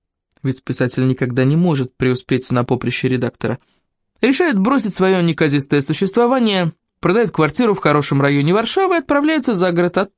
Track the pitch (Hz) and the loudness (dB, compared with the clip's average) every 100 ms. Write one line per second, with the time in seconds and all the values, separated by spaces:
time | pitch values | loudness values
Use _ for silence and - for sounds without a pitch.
0 | _ _ _ _ 135 131 - 123 127 - | _ _ _ _ -6 -6 -6 -4 -2 0
1 | 131 127 127 123 131 160 180 139 127 - | 0 0 -2 0 2 2 2 0 -4 -2
2 | 131 127 - 131 - 123 123 123 120 - | -2 -2 -2 -4 0 -2 0 -2 -4 -4
3 | 127 123 117 - 110 123 _ _ _ _ | -2 -2 -4 -6 -6 -6 _ _ _ _
4 | _ - 233 269 349 202 208 277 208 - | _ -2 0 2 0 2 2 0 -2 0
5 | 190 185 170 160 156 143 - 143 139 151 | 2 2 0 2 0 0 0 -2 0 -2
6 | 196 233 240 262 226 190 165 - _ - | -2 2 2 2 2 0 -2 -6 _ -6
7 | 175 208 220 - 151 - 233 196 151 147 | 0 2 0 0 0 2 0 2 2 2
8 | 143 143 143 143 147 208 226 - 381 339 | 2 0 2 2 2 0 0 0 0 0
9 | - 285 302 311 247 190 185 170 175 180 | 0 0 0 0 -2 0 0 0 0 0
10 | 202 | -4